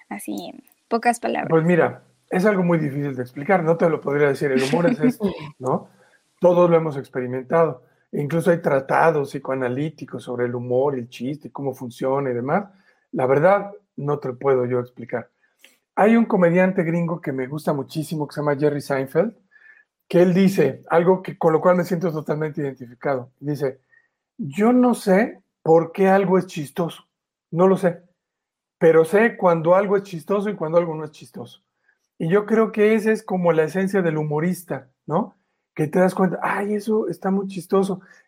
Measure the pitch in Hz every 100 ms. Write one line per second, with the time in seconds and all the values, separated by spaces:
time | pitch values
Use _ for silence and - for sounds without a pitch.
0 | - 208 - 202 175 - _ _ - 233
1 | 240 233 - - - 160 165 170 123 -
2 | _ _ - 180 208 190 175 165 147 139
3 | 143 127 123 143 143 190 160 165 175 147
4 | - 143 143 131 143 131 135 165 170 -
5 | 151 - 202 - 147 - 127 175 - _
6 | _ _ _ _ 180 175 175 165 160 139
7 | 127 135 123 127 120 165 160 127 _ _
8 | _ - 143 165 175 170 151 139 - 139
9 | 160 151 135 143 135 131 123 127 160 -
10 | 135 123 123 120 123 123 123 123 143 131
11 | 120 - 127 151 - - 139 127 123 -
12 | 131 139 135 120 131 185 202 _ _ _
13 | _ - 127 143 180 202 196 - _ -
14 | 143 147 131 123 139 131 123 123 120 -
15 | 113 120 - _ _ _ _ _ _ -
16 | 208 233 233 208 170 180 185 190 165 170
17 | 170 170 151 131 127 151 180 147 127 160
18 | 147 156 147 151 147 139 147 143 - 139
19 | 135 160 220 - _ _ - _ _ _
20 | - 175 180 175 190 175 135 - - 165
21 | 175 185 180 - 170 156 180 180 165 175
22 | 175 151 151 151 156 147 143 127 120 123
23 | 151 131 123 _ 143 139 135 - _ _
24 | _ _ _ - 151 151 220 247 247 226
25 | 208 185 247 - _ _ 160 165 160 -
26 | 190 196 185 185 185 170 139 - 165 -
27 | _ _ _ _ _ 160 185 190 180 175
28 | _ _ _ _ _ _ _ _ 165 160
29 | 160 202 226 233 180 165 160 185 208 202
30 | 196 165 - 202 208 185 156 170 175 156
31 | 151 - - 139 120 - _ _ _ _
32 | _ - 160 202 208 220 214 220 208 220
33 | 220 220 - 185 175 160 156 190 190 196
34 | 170 156 151 147 175 175 - 135 - _
35 | - 160 254 _ _ _ _ - 151 180
36 | 185 190 185 170 - 196 202 208 220 214
37 | 220 - 196 196 196 185 - 196 190 180
38 | - _